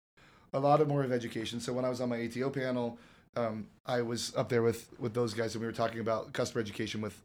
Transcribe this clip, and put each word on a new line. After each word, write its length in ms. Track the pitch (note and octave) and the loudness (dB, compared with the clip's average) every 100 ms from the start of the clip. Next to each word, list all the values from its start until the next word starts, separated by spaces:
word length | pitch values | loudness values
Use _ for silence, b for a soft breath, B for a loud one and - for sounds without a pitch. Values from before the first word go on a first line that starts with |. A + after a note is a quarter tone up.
| _ _ B B B | _ _ B B B
A 80 | C3+ | 2
lot 200 | C#3+ D3+ | 6 6
of 80 | D3 | 6
more 140 | C#3+ | 2
of 100 | C3 | 2
education. 480 | B2 A#2 A2+ A2+ A#2+ | 0 -2 -4 -4 -4
So 120 | A#2+ | -2
when 120 | B2 | -2
I 40 | B2+ | 0
was 120 | B2+ | 0
on 80 | B2 | -2
my 80 | A#2 | -2
A 100 | A#2 | -2
T 140 | A#2+ | -2
O 80 | C3+ | -2
panel, 480 | C#3 C3 B2 A#2+ A#2 B B B B2 | 0 -2 0 -2 -6 B B B -2
um, 300 | A2+ A2 G#2 - - | -2 -2 -10 -12 -2
I 160 | B2 | 0
was 320 | A#2 A#2+ - - | 0 -2 -2 -2
up 120 | B2 | 2
there 140 | A#2+ | 4
with, 260 | A#2 - - - | 4 2 -8 -6
with 160 | A#2+ | -2
those 180 | A#2 A#2+ | 0 0
guys, 200 | G#2 A2+ | 0 -2
and 60 | G#2+ | -2
we 40 | A2+ | -4
were 60 | |
talking 280 | A2 A2+ A2+ | 0 -2 0
about 320 | A2 A2 - | 0 -2 -2
customer 280 | C3 A#2+ B2 | -2 0 0
education 400 | G#2 - G#2+ A2 | -2 -4 -4 -4
with 200 | G#2+ - | -6 -8